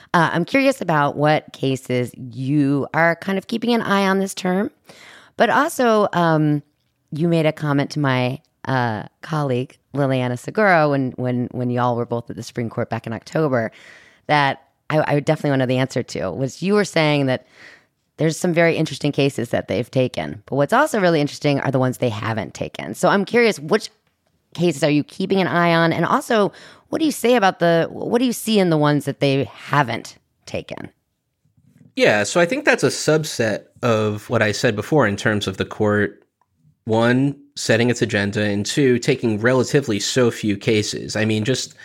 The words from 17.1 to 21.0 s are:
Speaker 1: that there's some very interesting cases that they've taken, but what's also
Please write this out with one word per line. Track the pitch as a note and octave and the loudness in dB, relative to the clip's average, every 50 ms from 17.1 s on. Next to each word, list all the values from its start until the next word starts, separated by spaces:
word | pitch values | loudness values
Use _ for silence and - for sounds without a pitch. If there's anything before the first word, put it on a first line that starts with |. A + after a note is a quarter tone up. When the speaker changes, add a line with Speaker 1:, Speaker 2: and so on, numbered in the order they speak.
| D3 C#3+ C#3 | 2 2 2
Speaker 1:
that | C3 B2+ B2 - _ _ - - - - - _ _ _ _ _ _ _ | 0 -2 -2 -4 _ _ -20 -20 -20 -20 -20 _ _ _ _ _ _ _
there's | - D3+ D#3+ D#3 | -2 -2 -2 -2
some | - - F3+ E3 | 0 0 0 2
very | E3 E3+ E3 C3+ | 4 4 4 4
interesting | G#2+ D#3 - C3+ - - D3 C3+ | 2 0 -2 -4 -4 -4 -2 0
cases | - C#3 C#3 - - A2+ - | 2 0 0 0 -2 -6 -4
that | - G2 F2+ - | -4 -4 -4 -2
they've | G2 G2 A#2+ - | -4 -4 -4 -2
taken, | - C3 B2+ A#2+ - - D#2+ D2 D2 G#2+ - | 0 0 0 0 -2 -6 -8 -8 -10 -12 -10
but | - - | -6 -2
what's | C3+ C#3+ C#3+ A3 | 0 0 2 2
also | A#3+ D4+ D#4 - A#3 | 2 2 2 0 2